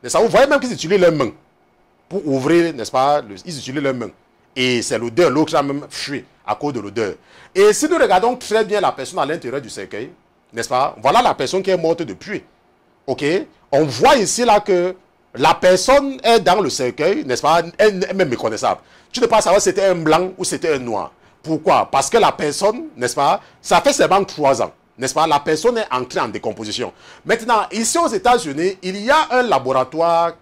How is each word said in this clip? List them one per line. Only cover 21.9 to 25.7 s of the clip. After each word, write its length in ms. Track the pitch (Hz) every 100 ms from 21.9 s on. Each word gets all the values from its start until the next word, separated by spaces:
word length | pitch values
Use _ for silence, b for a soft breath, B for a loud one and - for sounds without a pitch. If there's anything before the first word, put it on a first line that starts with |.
| 139 135
que 80 | 226
la 160 | 175
personne, 540 | - 151 139 202 233 320 175
n'est-ce 180 | 123 -
pas, 240 | 143 196 b b
ça 180 | - 180
fait 140 | 269
seulement 280 | 277 160 190 190
trois 360 | - 143 120
ans, 120 | 95 _ _ _
n'est-ce 160 | 131
pas, 120 | 151 160
la 140 | 143
personne 380 | 143 156 233